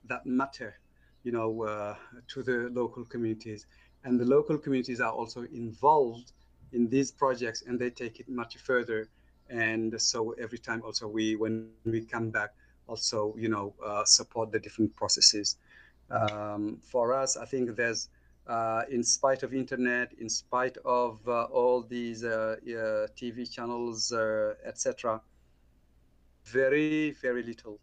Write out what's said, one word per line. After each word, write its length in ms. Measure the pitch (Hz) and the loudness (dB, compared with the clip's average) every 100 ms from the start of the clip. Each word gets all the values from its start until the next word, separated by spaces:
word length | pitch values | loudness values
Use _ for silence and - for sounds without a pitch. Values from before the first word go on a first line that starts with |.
| - | -8
that 180 | 123 - | -6 -2
matter, 520 | 127 135 - 113 - _ _ _ _ | 0 0 -4 -14 -14 _ _ _ _
you 100 | 123 | -4
know, 300 | 117 110 110 | -2 0 0
uh, 340 | 110 107 104 101 - 123 - | -2 -2 -4 -8 -14 -20 -14
to 140 | 135 | -6
the 280 | 123 120 123 | -2 0 0
local 320 | 123 117 120 | -2 -2 -4
communities. 640 | 120 120 113 110 113 104 - _ - _ | -10 -4 -2 -2 -6 -14 -16 _ -20 _
And 160 | 131 123 | 0 2
the 60 | 120 | 6
local 320 | 143 - 151 | 4 4 0
communities 420 | 143 131 123 117 | 0 -2 0 -2
are 120 | 117 | -2
also 300 | - 113 123 120 | -2 -6 -8 -10
involved 800 | 120 117 104 139 156 123 120 123 - - _ - | -8 -8 2 6 8 6 0 -14 -20 -20 _ -6
in 160 | 120 117 | 0 4
these 200 | 131 135 | 4 2
projects, 520 | - 135 123 120 110 | 2 0 2 -2 -6
and 160 | - 123 | -4 -4
they 100 | 123 | -2
take 320 | - 120 - | -4 -10 -10
it 80 | 120 | -10
much 300 | 123 113 - | -8 -8 -8
further. 500 | - 127 117 110 110 _ _ _ - | 0 0 2 -2 -4 _ _ _ -8
And 520 | 120 113 110 110 110 | 0 0 2 0 0
so 320 | - 120 110 | 0 0 -2
every 260 | 117 113 120 | -4 -8 -8
time 240 | - 113 | -6 -6
also 240 | 113 - 110 | -4 -6 -4
we, 260 | 110 110 | 0 0
when 360 | 107 110 110 113 - 113 | 2 0 0 -4 -8 -2
we 160 | 113 | -2
come 260 | 113 117 113 | -2 -2 -2
back, 220 | 110 104 - - _ - | -2 -4 -8 -20 _ -12
also, 480 | 113 - 113 107 110 | -6 -2 0 -2 0
you 120 | 110 | 0
know, 260 | 107 101 - | 0 -2 -6
uh, 200 | 107 104 | -4 0
support 480 | 107 - - 117 110 | 6 4 4 -2 -2
the 80 | 107 | -2
different 340 | 101 - 107 | -4 0 0
processes. 600 | - 101 - - 107 101 - _ - - _ - | 2 0 6 6 6 0 -6 _ -20 -20 _ -6
Um, 640 | 120 107 104 104 104 104 - | -2 0 -2 -4 -4 -4 -6
for 320 | - 127 117 | -4 0 2
us, 220 | 131 131 - | 2 0 -4
I 80 | 117 | -4
think 280 | 135 120 | -2 -2
there's, 360 | 113 117 110 - _ _ _ - | 0 0 0 -6 _ _ _ -6
uh, 360 | 117 113 113 117 | -2 0 0 0
in 120 | 123 | 0
spite 400 | 113 - 135 131 | 2 4 4 2
of 120 | 123 | 0
internet, 580 | 131 123 127 123 123 123 - | -4 -2 0 2 2 -2 -6
in 100 | 113 | -6
spite 480 | - - 123 127 - | -6 -2 0 0 -2
of, 420 | 131 123 123 110 110 | 0 2 2 -2 -2
uh, 180 | 120 | 0
all 360 | 117 - 123 123 | 2 4 4 4
these, 440 | 113 123 117 113 | 0 -4 -4 -4
uh, 320 | 117 110 110 110 120 113 | -2 0 0 -2 -6 -4
uh, 280 | 110 107 107 - | -2 0 -2 -4
T 140 | 123 | -8
V 160 | 113 120 | -6 -8
channels, 640 | - 120 120 120 113 - | -8 -6 -4 -4 -2 -2
uh, 400 | 117 110 110 107 107 - | 0 0 2 0 -2 -8
et 120 | - | -6
cetera, 400 | 131 117 117 110 - _ _ _ _ _ _ _ _ _ _ _ | -4 -2 -2 -4 -6 _ _ _ _ _ _ _ _ _ _ _
very, 680 | - 127 131 147 156 156 151 | -4 2 4 4 4 2 0
very 300 | 131 127 123 | -2 -4 -2
little 380 | 117 113 110 104 | -4 -10 -14 -16